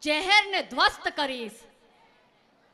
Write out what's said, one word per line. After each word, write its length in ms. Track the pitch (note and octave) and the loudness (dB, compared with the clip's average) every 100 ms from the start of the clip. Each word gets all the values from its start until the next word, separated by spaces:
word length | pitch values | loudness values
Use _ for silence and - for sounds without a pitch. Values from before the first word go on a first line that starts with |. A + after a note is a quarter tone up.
ઝેરને 580 | D4+ D4+ F#4 G#4 G4+ F#4+ | -2 -2 4 4 4 -2
ધ્વસ્ત 440 | C4 B3+ G4 - F4+ | -4 2 0 2 -6
કરીશ, 520 | E4 C#4 C4 A3+ - - _ _ _ _ _ _ _ _ _ _ | -2 -4 -4 -10 -14 -20 _ _ _ _ _ _ _ _ _ _